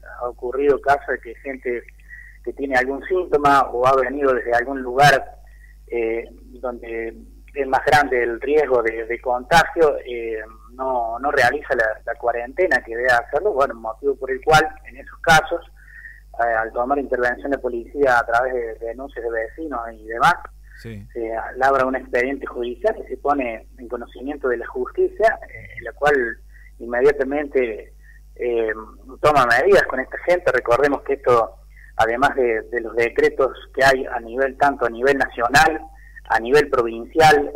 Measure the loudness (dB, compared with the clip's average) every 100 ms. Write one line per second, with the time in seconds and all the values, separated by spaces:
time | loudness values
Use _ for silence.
0 | -20 -10 -10 -8 -8 0 2 2 2 0
1 | -2 -6 -8 -14 -14 -10 -6 -8 -8 -20
2 | -20 -20 -20 -14 -12 -8 -2 -2 -2 -4
3 | -4 -4 0 2 4 4 2 0 2 2
4 | 0 0 0 0 0 -2 -2 -6 -4 4
5 | 6 6 0 -14 -20 -20 -20 -20 -8 -4
6 | -2 -4 -6 -16 -20 -12 -10 -10 -10 -10
7 | -10 -12 -20 -20 -14 -6 -2 0 4 4
8 | 4 2 0 -2 0 2 4 2 0 -4
9 | -6 -6 -4 -4 2 4 4 4 2 2
10 | -6 -8 -8 -8 -10 -18 -20 -8 -4 -2
11 | -4 -4 -2 2 2 0 -2 -2 0 -2
12 | -8 -4 -4 -4 -6 -2 0 0 -2 -4
13 | 2 2 0 -2 0 0 0 -2 -10 -4
14 | -4 -2 -4 -4 4 4 4 -4 -18 -20
15 | -20 -6 4 4 4 -4 -8 -20 -20 -20
16 | -20 -20 -18 -4 0 0 -2 -2 -2 -2
17 | -2 0 0 -2 -4 -4 -4 -6 -8 0
18 | 4 4 2 2 2 -2 -6 -8 -10 -10
19 | -12 -8 -4 -4 -6 -8 -8 -8 -8 -12
20 | -12 0 2 2 -4 -20 -20 -18 -14 -14
21 | -14 -10 -6 -6 -8 0 2 2 2 -2
22 | -4 -2 -2 -4 -8 -8 -8 -4 -4 -4
23 | -8 -6 -2 -2 -2 -8 -14 -18 -12 -10
24 | -10 -12 -12 -6 -4 -4 -6 -8 -6 -2
25 | -2 0 0 0 -8 -18 -18 -16 -16 -2
26 | 0 2 0 -6 -16 -20 -20 -16 -8 2
27 | 2 2 -2 -4 -2 -2 -2 -4 -14 -20
28 | -20 -20 -20 -8 -4 -2 -2 -4 -10 -18
29 | -20 0 4 4 4 4 6 4 4 -2
30 | -6 -6 0 0 2 0 2 2 4 0
31 | -2 -2 2 4 2 -4 -20 -20 -12 -2
32 | 0 2 0 2 0 0 -2 -6 -4 0
33 | 0 2 2 2 0 -2 -10 2 4 4
34 | 0 -8 -8 -4 -4 0 0 0 -2 0
35 | 2 2 0 -2 2 4 4 2 -6 -18
36 | -20 -20 -2 -2 4 4 4 2 0 -4
37 | -4 4 6 6 4